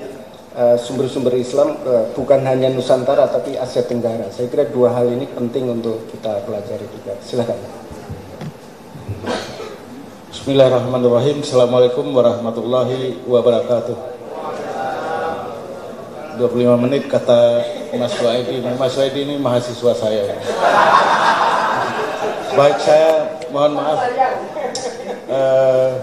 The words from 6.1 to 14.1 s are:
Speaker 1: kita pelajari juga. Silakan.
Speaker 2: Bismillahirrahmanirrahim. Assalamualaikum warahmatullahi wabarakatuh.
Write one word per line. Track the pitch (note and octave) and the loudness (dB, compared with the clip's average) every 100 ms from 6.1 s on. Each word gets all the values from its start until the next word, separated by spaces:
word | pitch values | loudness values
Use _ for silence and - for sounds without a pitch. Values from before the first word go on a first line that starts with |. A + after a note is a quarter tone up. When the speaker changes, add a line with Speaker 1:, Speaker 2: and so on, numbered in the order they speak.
| - | -8
Speaker 1:
kita | A2 G2+ G#2+ | -4 -4 -4
pelajari | G#2 G2+ G#2+ G#2 | -8 -6 -10 -10
juga. | G#2+ - G2+ | -12 -10 -10
Silakan. | - B2 A2+ G2 - - - - - - - - - - - - - - - F#2+ - - - - - - - - - - - | -6 -4 -2 -6 -8 -16 -16 -16 -14 -14 -14 -14 -14 -14 -20 -20 -18 -16 -12 -10 -6 -6 -8 -12 -14 -14 -16 -18 -18 -20 -18
Speaker 2:
Bismillahirrahmanirrahim. | - C3+ C#3 C3 B2+ A#2+ B2+ B2 A#2 C#3+ D3 | -8 2 6 6 4 0 2 4 4 2 0
Assalamualaikum | - B2+ A#2+ B2 B2 D3 C#3+ C3 | 0 2 4 6 4 2 0 4
warahmatullahi | A#2 G2+ A#2 A2+ A2+ B2+ B2 C3 B2 A#2 B2 | 4 2 -4 -4 -2 0 0 -2 -4 -6 0
wabarakatuh. | A#2+ A#2+ A2+ B2 A#2+ - A2+ - | 4 4 2 2 0 -2 -8 -8